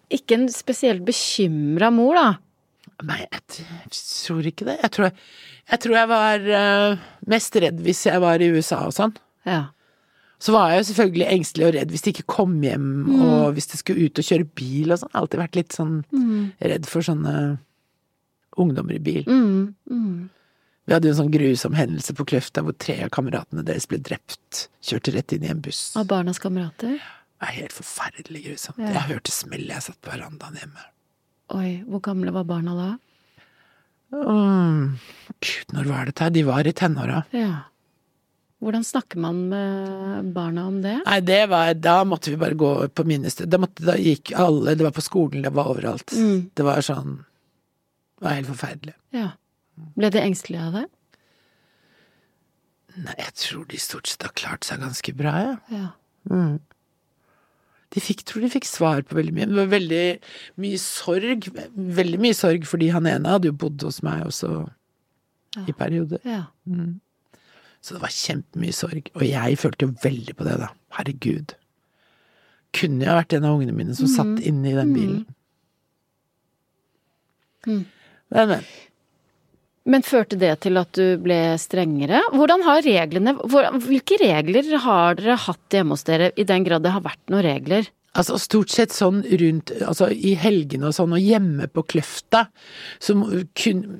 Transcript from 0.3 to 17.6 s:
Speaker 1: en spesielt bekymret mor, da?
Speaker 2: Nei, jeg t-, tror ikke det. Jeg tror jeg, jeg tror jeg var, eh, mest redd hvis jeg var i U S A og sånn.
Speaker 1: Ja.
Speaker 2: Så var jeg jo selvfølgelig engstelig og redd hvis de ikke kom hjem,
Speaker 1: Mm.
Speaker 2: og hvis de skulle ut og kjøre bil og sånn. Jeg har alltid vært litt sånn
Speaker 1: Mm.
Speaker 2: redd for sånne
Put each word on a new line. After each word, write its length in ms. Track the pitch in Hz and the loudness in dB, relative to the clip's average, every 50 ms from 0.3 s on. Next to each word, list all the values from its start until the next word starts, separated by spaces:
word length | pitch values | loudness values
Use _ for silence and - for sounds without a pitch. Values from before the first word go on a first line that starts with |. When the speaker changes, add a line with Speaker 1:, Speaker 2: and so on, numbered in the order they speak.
| 226 240 | 2 4
Speaker 1:
en 100 | 262 247 | 2 0
spesielt 560 | 233 - - - 247 - 269 240 202 180 180 | -2 -6 -4 -4 -2 2 2 2 2 2 0
bekymret 880 | 233 233 - - - - - 190 165 156 151 147 147 156 175 214 233 | -2 -2 -2 -2 -2 0 0 2 2 2 0 0 2 2 4 4 4
mor, 240 | 240 226 240 277 339 | 6 6 6 6 6
da? 120 | 349 294 214 180 - _ _ _ _ _ _ _ _ - - _ - | 6 4 4 2 0 _ _ _ _ _ _ _ _ -20 -20 _ -12
Speaker 2:
Nei, 180 | 160 151 151 - - | -8 -8 -6 -6 -8
jeg 180 | - - - _ - | -10 -14 -16 _ -16
t-, 140 | - 165 160 165 170 170 - - - - - - - - | -18 -18 -16 -16 -18 -20 -18 -14 -14 -14 -12 -10 -10 -8
tror 240 | - - 165 160 151 | -6 -4 -4 -2 -2
ikke 200 | 165 - - 208 254 | -4 -4 -6 -6 -6
det. 80 | 294 302 | -4 -2
Jeg 120 | 240 214 - | -2 -2 2
tror 140 | 208 196 185 | 2 2 0
jeg, 80 | 185 - - - - - - - - - _ - | 0 -4 -20 -20 -20 -20 -20 -20 -20 -12 _ -2
jeg 80 | 240 240 | -2 0
tror 140 | - 233 226 226 | 2 4 4 4
jeg 100 | 226 226 | 6 4
var, 360 | 233 220 214 214 214 208 196 | 4 4 4 4 2 2 2
eh, 520 | 208 208 202 202 202 202 202 202 208 202 175 - - - - - | 2 2 4 4 4 4 4 4 2 2 0 -6 -14 -20 -8 0
mest 300 | 202 220 226 - - - 208 | 2 2 2 2 2 2 4
redd 200 | 170 160 170 165 | 4 2 0 0
hvis 220 | 170 175 180 - - | 0 0 0 2 2
jeg 140 | 196 180 180 | 2 4 4
var 180 | 180 170 165 165 | 4 4 6 6
i 80 | 175 170 | 6 4
U 60 | 165 160 | 4 4
S 100 | 165 - | 2 0
A 120 | 170 - - | -2 -2 -2
og 80 | 160 - | -2 -2
sånn. 220 | - 214 220 214 - _ _ _ _ - | 0 -2 -2 -2 -6 _ _ _ _ -4
Speaker 1:
Ja. 200 | 180 180 156 139 143 _ _ _ _ _ _ _ _ _ _ _ _ _ - | -2 -2 -2 -2 -6 _ _ _ _ _ _ _ _ _ _ _ _ _ -4
Speaker 2:
Så 100 | - 214 | 2 4
var 180 | 220 214 185 160 | 6 6 6 6
jeg 120 | 170 190 | 6 4
jo 60 | 208 208 | 2 2
selvfølgelig 360 | 196 226 220 190 165 175 170 - | 2 2 2 4 4 2 2 2
engstelig 340 | 190 180 156 - - 160 165 | 2 2 0 0 0 2 4
og 80 | 170 160 | 4 4
redd 160 | 139 139 156 | 2 -2 -4
hvis 140 | 160 156 - | -4 -2 -2
de 80 | 208 | -2
ikke 140 | - - - - | -2 -4 -6 -6
kom 240 | - - 196 185 170 151 | 0 0 0 2 2 0
hjem, 240 | 143 127 - 143 139 135 135 143 139 | 0 0 0 -2 -2 -2 -2 -2 0
Speaker 1:
Mm. 160 | 269 269 269 | 2 4 6
Speaker 2:
og 320 | - - 156 151 147 147 147 | 6 6 6 4 4 2 0
hvis 100 | 151 - - | -2 -6 -8
de 40 | - - | -10 -8
skulle 280 | - - 185 - 165 | -4 -2 0 2 0
ut 120 | 143 - 202 | 0 0 -2
og 60 | - | 0
kjøre 240 | - 185 160 170 151 - | 2 2 2 0 -2 -6
bil 380 | - 127 127 135 147 156 165 | -10 -8 -4 -2 -2 0 0
og 60 | 175 170 | 0 -2
sånn. 100 | - - | -2 -6
Jeg 60 | - - | -4 -4
har 40 | |
alltid 180 | 156 - - 165 | -4 -2 -2 -4
vært 160 | 175 - - | -4 -2 -2
litt 160 | 180 165 - | -4 -4 -4
sånn 320 | - - 160 156 160 151 147 - | -6 -6 -4 -2 -4 -4 -4 -2
Speaker 1:
Mm. 400 | 294 269 247 226 214 208 202 196 190 - | -2 0 0 2 0 0 -2 -4 -6 -4
Speaker 2:
redd 260 | - - 156 165 - | -4 -2 -2 -2 -6
for 140 | - - 165 | -4 -4 -2
sånne 560 | 165 175 156 156 151 147 147 147 147 143 143 135 | -2 0 -2 -2 -2 -2 -2 -2 -2 -2 -4 -6